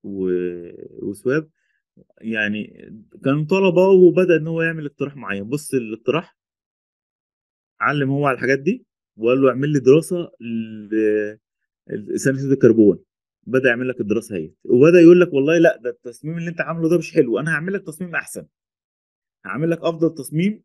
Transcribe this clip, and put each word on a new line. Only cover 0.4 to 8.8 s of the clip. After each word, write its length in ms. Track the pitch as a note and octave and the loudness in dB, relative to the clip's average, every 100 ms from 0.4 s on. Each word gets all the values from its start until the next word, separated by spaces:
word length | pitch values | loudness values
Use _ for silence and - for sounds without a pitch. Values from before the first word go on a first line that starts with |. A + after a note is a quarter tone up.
| F2+ F2 F2 F#2+ - - G2+ | -6 -10 -16 -20 -20 -14 -12
وسواب، 400 | G2+ B2+ D3 D#3 _ _ _ _ _ _ _ | -8 -4 -4 -6 _ _ _ _ _ _ _
يعني 680 | A2 A2 G#2 G#2 - - - G#2+ _ - | -10 -4 -4 -4 -10 -16 -20 -20 _ -8
كان 220 | C3+ C#3+ D3+ | -4 -2 0
طلبة 420 | F#3+ F#3+ E3+ F#3+ | 0 2 4 6
وبدأ 480 | F#3+ F3+ D#3+ F3+ D#3+ | 8 6 6 2 2
إن 100 | D#3+ | 0
هو 160 | E3 | -4
يعمل 240 | E3 E3 C#3+ | -4 -4 -10
اقتراح 300 | - C#3+ C#3+ | -8 -10 -8
معين. 280 | G2+ G2+ | -10 -8
بص 300 | G#2 D3 - | -6 -8 -4
الاقتراح، 600 | C3+ A2 A2 - D#3+ - _ _ _ _ _ _ _ _ _ _ _ _ _ _ - | -6 -4 -10 -4 -4 -4 _ _ _ _ _ _ _ _ _ _ _ _ _ _ -6
علم 300 | A2 D3 C3+ | -4 -2 -2
هو 160 | C#3 C#3+ | -2 -2
على 80 | |
الحاجات 240 | B2+ A#2+ C3+ | -2 -2 -2
دي 280 | C#3+ B3 | -2 -4